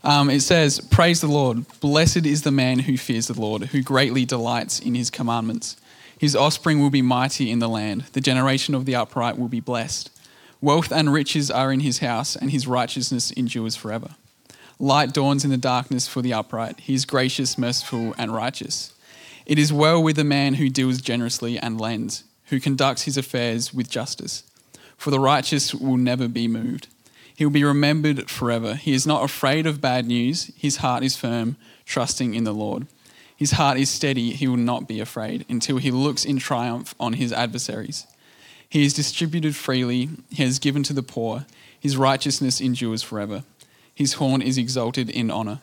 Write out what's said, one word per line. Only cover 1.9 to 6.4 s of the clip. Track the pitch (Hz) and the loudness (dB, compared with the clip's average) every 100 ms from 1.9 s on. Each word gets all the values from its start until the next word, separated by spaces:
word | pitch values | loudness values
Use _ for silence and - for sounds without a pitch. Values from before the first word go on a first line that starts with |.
| 147 160 175 151 | 4 4 4 2
is | 147 | 2
the | 147 | 2
man | 139 127 127 | 2 4 2
who | 131 127 | 2 -2
fears | - 117 113 | 0 -2 -2
the | 113 | -4
Lord, | 107 110 131 | -2 -4 -2
who | 139 | -2
greatly | 123 135 127 127 | 2 2 2 0
delights | 120 123 117 120 - - | 0 -2 -2 -2 -4 -4
in | - 123 | -2 -2
his | 113 | -4
commandments. | - 117 117 113 113 - - _ - - - | -4 -2 0 -2 -6 -8 -14 _ -20 -20 -2
His | 147 | 2
offspring | 135 | 4